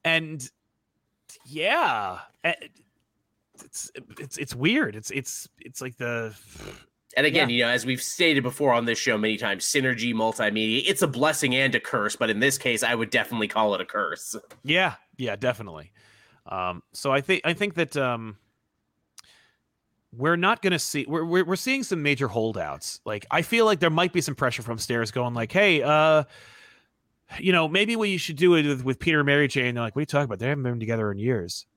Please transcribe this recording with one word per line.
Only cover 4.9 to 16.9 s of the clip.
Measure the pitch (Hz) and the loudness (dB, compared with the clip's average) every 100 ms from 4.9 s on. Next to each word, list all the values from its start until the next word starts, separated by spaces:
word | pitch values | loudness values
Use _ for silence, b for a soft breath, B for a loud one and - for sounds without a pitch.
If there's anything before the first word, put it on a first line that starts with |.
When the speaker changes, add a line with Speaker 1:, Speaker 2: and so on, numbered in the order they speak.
Speaker 1:
It's, | 107 107 | -6 -8
it's, | 131 127 - - _ | -8 -8 -14 -16 _
it's | 123 - | -20 -12
like | 131 120 | -12 -8
the | 120 117 113 101 - B B B _ _ _ - | -6 -4 -8 -12 -20 B B B _ _ _ 0
Speaker 2:
And | 151 | 2
again, | 160 143 | 2 2
Speaker 1:
Yeah. | 120 | 2
Speaker 2:
you | |
know, | 117 | 2
as | 123 123 | 2 0
we've | 127 | -4
stated | - - 170 139 | -4 2 4 4
before | 123 - 143 | 0 0 4
on | 117 | 4
this | 117 113 | 2 0
show | - 110 | 0 2
many | 107 107 | 2 0
times, | 113 98 | -2 -2
Synergy | - 143 131 117 120 | 0 0 0 0 -2
Multimedia, | 113 110 110 110 107 110 113 175 | 0 0 0 0 0 0 0 0
it's | 196 | 0
a | 160 | 0
blessing | 123 151 151 139 127 | 2 0 2 0 2
and | 135 | 2
a | 117 | 0
curse, | - 120 104 - | -2 -2 -2 0
but | 113 | 0
in | 104 | 2
this | 135 135 | 2 2
case, | 127 113 | -2 0
I | 117 | 0
would | 120 113 | 0 0
definitely | 120 107 117 104 | 0 0 -4 -2
call | 113 107 | 0 2
it | 95 | 0
a | |
curse. | 92 104 87 78 - 107 - - | -4 -4 -4 -6 -10 -14 -14 -16
Speaker 1:
Yeah, | 135 170 185 - _ - | -2 0 0 -4 _ -8
yeah, | 123 101 | -6 -2
definitely. | 123 120 101 78 78 b b b b b - | -2 -2 -10 -14 -18 b b b b b -10
Um, | 95 90 87 _ | -4 -4 -6 _